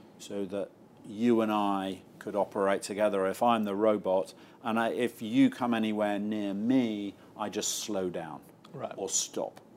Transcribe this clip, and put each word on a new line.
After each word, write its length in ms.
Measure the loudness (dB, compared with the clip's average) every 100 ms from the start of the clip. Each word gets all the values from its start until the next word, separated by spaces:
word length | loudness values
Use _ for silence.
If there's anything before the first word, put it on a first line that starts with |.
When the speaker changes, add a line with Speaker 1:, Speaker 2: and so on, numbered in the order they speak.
| -20 -20
Speaker 1:
so 280 | -10 -6 -4
that 240 | -4 -6 -10 -20 -20 -14
you 360 | 0 4 4
and 100 | 4
I 520 | 2 2 0 -2 -6 -12 -14
could 160 | -4 0
operate 480 | 0 2 2 2
together. 440 | -2 0 2 2 0
If 160 | 2
I'm 220 | 4 4 2
the 100 | 2
robot 580 | 4 4 2 0 0 -10 -20 -10
and 160 | -4 0
I, 100 | 0
if 320 | 0 -2 -2
you 280 | -2 4 4
come 240 | 4 0
anywhere 460 | 0 0 0 0 0
near 340 | -2 -4 -4
me, 640 | -2 2 2 2 -2 -6 -8 -18 -8
I 120 | -6
just 300 | -4 -4 -4
slow 300 | -4 -2 -2
down 300 | -4 -8 -12 -16 -20 -18
Speaker 2:
Right. 200 | -12 -10 -8
Speaker 1:
or 100 | -4
stop, 520 | -2 -4 -4 -6 -8 -20